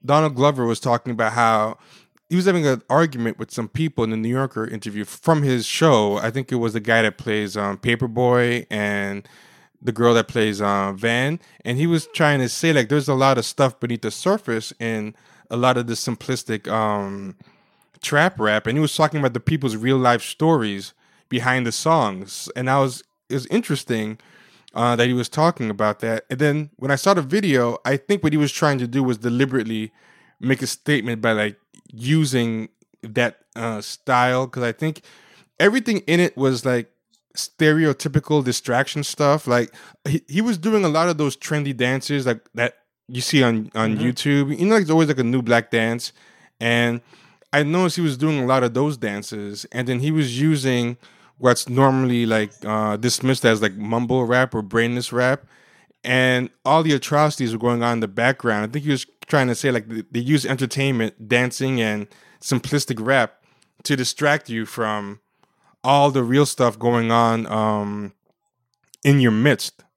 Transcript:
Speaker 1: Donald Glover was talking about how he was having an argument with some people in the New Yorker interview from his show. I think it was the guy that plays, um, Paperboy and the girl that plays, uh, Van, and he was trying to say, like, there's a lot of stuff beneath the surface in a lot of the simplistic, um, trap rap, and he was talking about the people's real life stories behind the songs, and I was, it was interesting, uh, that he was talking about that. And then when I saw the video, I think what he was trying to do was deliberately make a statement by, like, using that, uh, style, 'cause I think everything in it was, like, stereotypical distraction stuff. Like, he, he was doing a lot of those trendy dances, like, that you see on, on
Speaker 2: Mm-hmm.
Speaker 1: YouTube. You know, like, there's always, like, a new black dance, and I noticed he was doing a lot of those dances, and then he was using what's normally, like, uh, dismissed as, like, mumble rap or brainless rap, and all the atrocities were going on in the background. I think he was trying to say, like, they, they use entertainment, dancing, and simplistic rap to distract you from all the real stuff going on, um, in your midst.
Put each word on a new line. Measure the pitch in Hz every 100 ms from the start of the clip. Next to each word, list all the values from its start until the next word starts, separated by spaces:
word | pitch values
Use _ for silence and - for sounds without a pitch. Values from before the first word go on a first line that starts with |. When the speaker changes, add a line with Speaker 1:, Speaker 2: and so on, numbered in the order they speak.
Speaker 1:
Donald | 127 147 156
Glover | 127 143 139 117
was | 113
talking | 131 120 -
about | 117 110
how | 117 113 110 107 - _ - _ _ _
he | 175
was | 185
having | 175 147
an | 123 _
argument | 139 165 131 117 -
with | -
some | - 110
people | 120 160 -
in | 113
the | 110
New | 113
Yorker | 127 135 - 110
interview | 110 107 104
from | 101 - - 160
his | 143 127 110
show. | - 160 123 104 101
I | 113
think | 123 131
it | 123
was | 117
the | 110
guy | 107 113
that | 110 -
plays, | - 107 104 104
um, | 101 98
Paperboy | 123 117 123 113 123 123 120 120 -
and | 104 104 101 101 101 - - - _ _ _
the | 120
girl | 113 120
that | 117 110
plays, | 120 110 101
uh, | 104 101 98
Van, | 98 117 120 135 170 _ _
and | - 123
he | 165
was | 165 -
trying | - 151 143
to | 123
say, | - 165
like, | 147 113
there's | 147 139
a |
lot | 131 135 127
of | 107
stuff | - 135 -
beneath | 120 117
the | 110
surface | - 180 208 - 113 110 -
in | 117 110 107 - _ _ _
a | 117
lot | 127 123
of | 117
the |
simplistic, | 113 - 113 - 127 - 110 -
um, | 110 107 104 98 98 98 90 - _ _ _ _ _
trap | - 147 175 185
rap, | 107 107 110
and | 135
he |
was | 151 -
talking | 156 151
about | 135
the | 117
people's | - 156 131 110
real | 120 131
life | 127 120
stories | - - 156 156 110 98 95 _ _ _ _
behind | 123 127 127 120
the |
songs, | - 160 165 113 95 98 - - -
and | 127
I | 135
was, | 135 123 _ _ _
it | 135
was | 123
interesting, | 214 233 143 - 113 107 110 _ _ _ _ _
uh, | - 120 120
that | 120
he |
was | 123 120
talking | - 160 170 113
about | 101 107 104
that. | 113 110 -
And | 131
then | 147 147 147 _
when | 131
I | 139
saw | 196
the | 196
video, | 135 196 196 135 120 117 123
I | 139
think | - 202
what | 156
he | 151
was | 143
trying | - 156 139
to | 123
do | 127
was | 131 113
deliberately | 120 120 135 131 113 110 107 _ _ _ _ _
make | 127 135
a | 131
statement | - - 147 113 113
by, | 113
like, | 110 107 101 _ _ _
using | 113 123 160 147 127 117 110 110 _ _ _
that, | 117 110 120 - _ 117
uh, | 113 107
style, | 104 - - 123 127 127 131
'cause | 131
I | 120
think | 110 156 151 - - _ _ _ _
everything | 190 247 226 208
in | - 170
it | 180 -
was, | 135 123 131
like, | 123 117 _ _ _ _ -
stereotypical | - _ 156 156 160 135 151 143 - 151
distraction | 127 117 - 123 135 -
stuff. | 143 - 143 151 -
Like, | 120 120 - - _ 143
he, | 156 -
he | 151
was | 226 190
doing | 180 220
a | 180
lot | 151 175
of | 160
those | 147 -
trendy | - 151 139 127
dances, | 123 131 - 143 127
like, | 113 _ -
that | 120 _ _ _ -
you | 123
see | 123 147
on, | 127 113 107 110
on | 110 107
Speaker 2:
Mm-hmm. |
Speaker 1:
YouTube. | 120 123 143 143 139 147
You | 190
know, |
like, | 220
there's | 165
always, | 160 156
like, | 131
a |
new | 117 131
black | 117 120 117
dance, | 117 113 117 - _ _ _ _ _
and | 117 120 120 117 _ - _ _ _
I | 143
noticed | 147 170 185 175
he |
was | 160 127
doing | 156 151
a | 123
lot | 131
of | 123
those | 117 147 131
dances, | 113 101 101 107 104 104 -
and | 120 123
then | 123
he | 143
was | 156 135 120
using | 151 151 131 123 120 120 - _ _ _
what's | 123 120 -
normally, | 123 135 131 131 120 117
like, | 110 107 - 104
uh, | 107 107 104
dismissed | 120 - 131 131 120
as, | 110
like, | 107 95
mumble | 104 113 120 127 117
rap | 123 127
or | 113
brainless | 104 113 117 120 117
rap, | 120 127 131 - _ _ _ _ _
and | 127 127 127 127 127 _ 131
all | 156
the | 160
atrocities | 143 - 147 151 - 123
were | 113
going | 120 120
on | 120
in | 117
the | 110
background. | 98 120 135 120 104 107
I |
think | 139
he | 147
was | 135 - _ -
trying | 151 127
to | 117
say, | 139
like, | 120 107
they, | 113 -
they | 117
use | 123 147 -
entertainment, | 131 131 - 135 127 110 _ 107
dancing, | 123 123 - 131 127
and | 110 107 104 _ _ _
simplistic | - 131 - 147 - 113
rap | 110 135 113 _ _ _ _ _
to | - 139
distract | 123 - 147 147 -
you | 113 107
from | - 110 107 101 101 _ _ _ _ _ _
all | 127 143 143
the | 135
real | 120 131 147
stuff | - 123 110
going | 120 120 113
on, | 117 117 113 110
um, | 110 107 107 101 104 101 _ _ _ _ _ _ _ _ - 139
in | 143
your | 123
midst. | 107 139 127 - _ _